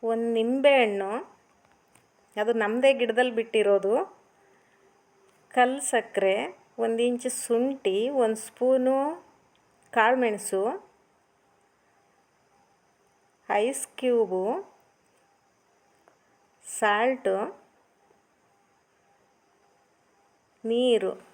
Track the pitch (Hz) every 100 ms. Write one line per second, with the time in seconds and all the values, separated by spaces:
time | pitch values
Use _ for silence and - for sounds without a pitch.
0 | 226 226 233 233 226 262 277 269 226 202
1 | 190 226 370 _ _ _ _ _ _ _
2 | _ _ _ - 214 233 208 226 269 269
3 | 240 220 254 226 226 220 202 196 190 240
4 | 381 - _ _ _ _ _ _ _ _
5 | _ _ _ _ _ - 247 269 - 240
6 | 220 - 190 196 285 370 _ - 226 226
7 | 240 240 254 254 - 233 254 269 - 190
8 | 240 285 226 220 - - 247 262 254 269
9 | 277 339 - _ _ _ _ _ _ -
10 | 220 262 240 208 202 190 208 370 - _
11 | _ _ _ _ _ _ _ _ _ _
12 | _ _ _ _ _ _ _ _ _ _
13 | _ _ _ _ _ 208 226 269 - -
14 | 254 240 208 185 190 311 392 _ _ _
15 | _ _ _ _ _ _ _ _ _ _
16 | _ _ _ _ _ _ - - 214 208
17 | 240 262 233 190 247 - _ _ _ _
18 | _ _ _ _ _ _ _ _ _ _
19 | _ _ _ _ _ _ _ _ _ _
20 | _ _ _ _ _ _ 226 233 254 226
21 | 190 - -